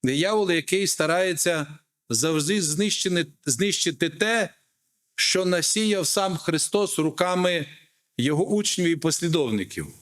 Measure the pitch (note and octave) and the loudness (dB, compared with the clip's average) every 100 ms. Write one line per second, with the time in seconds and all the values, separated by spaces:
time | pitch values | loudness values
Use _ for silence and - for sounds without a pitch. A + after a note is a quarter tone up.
0 | B2+ C#3 F3+ G#3+ G3 E3+ D#3 F#3 G3 - | -2 0 0 2 2 0 0 0 0 0
1 | D#3 E3+ F#3 E3+ - E3 D3 D3+ _ _ | 2 2 0 0 0 0 -4 -10 _ _
2 | _ A2 D3 D#3+ D3 G#3 E3 D3+ G#3 - | _ -2 0 0 0 0 0 0 0 0
3 | F#3+ F3 D#3 - - B2 G3+ - - C#3+ | 0 0 -2 -6 -4 0 0 0 -2 0
4 | E3 D#3 G#3 A3+ G3 - _ _ _ _ | -2 0 0 0 -2 -6 _ _ _ _
5 | _ - - F#3 F#3 F3+ D#3 - A3 G3+ | _ -2 0 2 2 2 2 2 2 2
6 | E3 - F#3+ E3+ - D#3+ - G3+ G3+ - | 0 0 0 -2 -2 -2 0 0 0 0
7 | D#3 D3+ F3+ F3+ F3+ F3 D3 - _ _ | -2 0 0 2 2 0 -4 -12 _ _
8 | _ - B2 D3+ F3 G#3 G3+ - F3 E3 | _ -4 0 0 2 0 0 0 0 0
9 | D#3+ D3+ E3+ E3 C3+ G#2+ F#2 - D2 - | 0 -2 0 0 0 -2 -4 -8 -10 -12